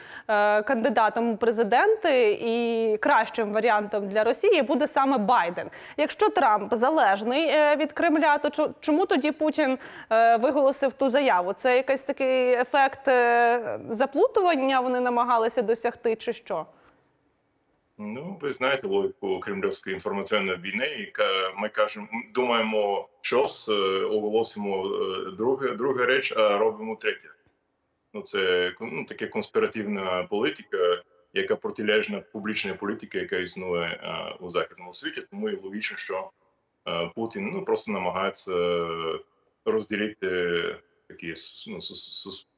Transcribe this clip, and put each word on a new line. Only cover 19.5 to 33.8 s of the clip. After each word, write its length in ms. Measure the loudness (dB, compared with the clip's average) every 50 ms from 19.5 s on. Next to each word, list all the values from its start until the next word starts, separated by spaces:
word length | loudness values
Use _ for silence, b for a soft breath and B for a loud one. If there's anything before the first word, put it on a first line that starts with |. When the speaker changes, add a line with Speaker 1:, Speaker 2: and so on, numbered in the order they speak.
| -6 -4 -4 -4 -4 -6 -8 -8 -8
Speaker 2:
інформаційної 640 | -6 -6 -6 -6 -6 -4 -2 -2 -2 0 -2 -4 -4
війни, 280 | -6 -6 -6 -4 -4
яка, 680 | -4 -6 -8 -12 -8 -4 -2 -2 0 0 0 -2 -2 -4
ми 120 | -4 -6 -4
кажемо, 400 | 0 0 0 0 -2 -8 -12 -10 -10
м, 120 | -12 -10 -6 -2
думаємо 720 | -2 0 2 2 0 0 0 0 0 0 0 -2 -4 -6 -8 _ _
щось, 480 | -6 -2 0 0 0 0 -2 -6 -4 -2
е, 40 | 0 0 0 0 0 0 -2
оголосимо, 840 | 0 -2 -2 -2 0 0 0 0 -2 -4 -6 -6 -4 -4 -2 -2
е, 440 | -2 -2 -2 -4 -4 -4 -6 -8 -8
друге, 380 | -6 -4 -2 0 0 0 -2 -4
друга 380 | -4 -2 -2 -2 -2 0 2
річ, 260 | 2 2 2 0 -2 0
а 220 | 2 2 4 4 4
робимо 380 | 2 0 0 -2 -6 -10 -8
третє. 320 | -6 -4 -4 -4 -6 -8 -20 -20 _ _ _ _ _ _ _ _ _ _ _ _ _ _ _ -14
Ну, 80 | -14 -10
це 480 | -6 -4 -2 0 2 2 2 0 -2
кон-, 200 | -4 -8 -10 -10 -8
ну, 120 | -10 -10
таке 220 | -10 -10 -10 -8
конспіративна 1000 | -8 -6 -6 -6 -4 0 0 0 0 -2 -4 -4 -4 -4 -4 -2 -2 -2 -2 -4 -2
політика, 720 | -2 -2 -2 -2 -4 -6 -10 _ -2 0 2 2 2 0 -4 _ _ _ _ _ -6
яка 240 | -4 -2 -2 -2
протилежна 640 | -4 -4 -8 -6 -4 -2 0 2 0 0 -2 -6 -8 -8 _ -12
публічній 400 | -10 -6 -6 -4 -4 -4 -6 -6
політиці, 460 | -6 -4 -6 -6 -6 -8 -8 -8 -6
яка 180 | -6 -4 -6
існує, 500 | -6 -6 -6 -8 -10 -6 -4 -2 -2